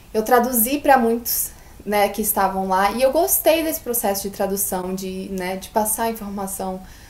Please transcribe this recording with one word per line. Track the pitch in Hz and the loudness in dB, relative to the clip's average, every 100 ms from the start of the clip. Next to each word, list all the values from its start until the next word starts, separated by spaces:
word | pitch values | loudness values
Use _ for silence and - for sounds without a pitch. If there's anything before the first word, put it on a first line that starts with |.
| - | -6
eu | 220 | -4
traduzi | 220 247 233 247 220 285 | 2 2 4 2 0 2
pra | 285 262 | 6 6
muitos, | 226 233 233 - - - - - | 6 0 -2 -4 -4 -10 -20 -12
né, | - 208 208 | -2 2 2
que | 208 | 0
estavam | 208 214 196 190 190 | -2 0 0 0 0
lá | 185 196 | 2 2
e | 220 | 2
eu | 262 | 2
gostei | 311 370 - 330 330 | 4 2 2 4 4
desse | 320 311 | 2 -4
processo | - 240 214 202 | -4 -2 0 -2
de | 202 | -4
tradução, | 196 196 196 - 185 185 | -4 -2 -2 -2 -2 -4
de, | 190 190 185 196 | -4 -6 -8 -6
né, | 190 180 190 | -6 -4 -6
de | - | -4
passar | 220 214 - | -2 0 0
a | 226 | -2
informação | 220 202 202 190 - 190 185 190 - - | -4 -8 -8 -6 -6 -6 -8 -10 -20 -20